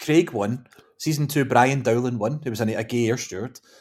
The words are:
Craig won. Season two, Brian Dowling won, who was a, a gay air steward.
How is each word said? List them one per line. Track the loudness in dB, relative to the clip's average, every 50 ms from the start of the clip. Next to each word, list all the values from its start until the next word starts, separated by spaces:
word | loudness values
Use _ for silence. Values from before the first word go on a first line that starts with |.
Craig | -2 2 4 4 4 4 0
won. | -2 -2 -2 -4 -6 -8 _ _ -20 _ _ _
Season | _ -4 -4 -2 -2 -2
two, | 0 0 0 0
Brian | 4 6 6 6 6 4 0 0
Dowling | 2 2 2 0 -2 -2 -2
won, | -2 -4 -4 -4 -6
who | -8
was | -4 -2
a, | -2 -2 -2
a | -4 -4
gay | -2 0 0 0 0
air | 0
steward. | -2 -4 -8 -10 -10 -10 -10 -12 -18 _ _ -20 -20